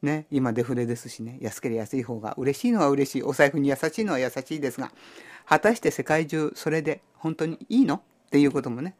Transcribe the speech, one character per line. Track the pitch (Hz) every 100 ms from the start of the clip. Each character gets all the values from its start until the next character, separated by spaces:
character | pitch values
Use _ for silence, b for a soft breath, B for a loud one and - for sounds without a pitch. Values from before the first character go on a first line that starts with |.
ね、 | 143 156 151
今 | 143 127
デ | 113
フ | 117 123
レ | 120
で | 117
す | 127
し | -
ね、 | 113 127
安 | 120 -
け | 135
れ | 113
ば |
安 | 107 139
い |
方 | 120 117
が | 107 -
嬉 | 131 139
し | 240
い |
の | 226
は | 147
嬉 | 139 139
し | 135
い、 |
お | 131
財 | 139 143
布 | 147
に | 139
優 | 135
し | 160 156
い | 214
の |
は | 143
優 | 127
し | 127 135 160
い |
で | 139
す | 120
が、 | 131 B B B B B B
果 | 156
た | 214 226
し |
て | 160
世 | - 135
界 | 156 160
中 | 160 151 -
そ | -
れ | 160
で | 156 151 _ _
本 | 160 156
当 | 160
に | 165 -
い | 226
い | 262
の？ | 147 _ _ _
っ |
て | 143
い | 143
う |
こ | 143
と | 127
も | 120
ね | 165 -